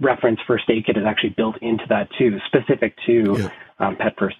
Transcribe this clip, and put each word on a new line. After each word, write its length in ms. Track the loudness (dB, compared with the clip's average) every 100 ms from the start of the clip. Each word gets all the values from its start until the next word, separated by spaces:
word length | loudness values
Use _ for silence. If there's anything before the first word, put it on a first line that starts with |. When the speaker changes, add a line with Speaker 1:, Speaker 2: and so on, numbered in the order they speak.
Speaker 1:
reference 380 | 0 2 0 0 0
first 200 | -2 2
aid 160 | -2 0
kit 120 | 0
is 80 | 0
actually 240 | 0 -2
built 260 | 0 -2 -2
into 240 | -2 -4 0
that 220 | -2 -2 0
too, 200 | 0 0 0
specific 460 | 0 2 0 0 -4 2
to, 300 | 4 4 0
Speaker 2:
Yeah. 100 | -2 -8 -20 -4
Speaker 1:
um, 160 | -4 -2
pet 180 | -4 -2
first 160 | -4